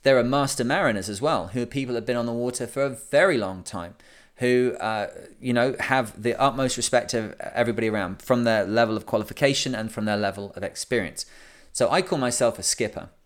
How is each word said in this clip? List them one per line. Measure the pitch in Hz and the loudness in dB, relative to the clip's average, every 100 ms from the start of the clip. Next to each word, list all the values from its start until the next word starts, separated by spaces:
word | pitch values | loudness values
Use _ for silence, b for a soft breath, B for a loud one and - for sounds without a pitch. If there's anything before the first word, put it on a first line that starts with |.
There | 135 131 | 6 4
are | |
master | 120 139 135 - | 4 2 0 0
mariners | 120 160 160 104 95 | 0 2 2 0 -4
as | 101 | -2
well, | 143 139 85 | 0 0 -2
who | 120 | -6
are | 117 | -4
people | 139 131 | -4 -4
that | 120 | -4
have | 117 | -2
been | 123 | -2
on | 117 | -2
the | |
water | 117 123 - 117 | -2 -4 -4 -6
for | - | -2
a | 139 | -2
very | 123 - 139 190 139 | -4 0 4 4 4
long | 98 92 | 0 -6
time, | - 98 87 - b b b _ | -10 -10 -10 -14 b b b _
who, | 123 123 123 - | 2 4 4 0
uh, | 110 110 104 - - - | -2 -2 -4 -8 -20 -10
you | 127 | -2
know, | 120 127 127 | 2 2 0
have | - 131 113 - | 0 0 0 -4
the | 110 117 | -2 2
utmost | 139 123 131 123 | 0 2 -2 -2
respect | 117 123 - | 0 0 0
of | 117 107 - | -4 -4 -8
everybody | - - 120 110 113 | -6 0 0 2 0
around | 107 92 92 | 0 -4 -6
from | - 123 | 0 2
their | 117 110 | 4 2
level | 95 110 113 107 | 2 4 2 0
of | - | 0
qualification | 110 107 - 143 139 135 | -2 -2 0 2 2 -2
and | 117 110 | -4 -6
from | - | -4
their | 107 104 | -2 0
level | 101 101 101 | -2 -4 -10
of | - | -8
experience. | 98 - - 120 85 - - B B B B | -8 -8 -2 -2 -2 -8 -14 B B B B
So | - 123 | 0 2
I | 170 | 2
call | 185 160 | 2 0
myself | 127 120 120 110 | 0 2 0 0
a | |
skipper. | - - 107 - 82 _ | -4 -2 -2 -4 -14 _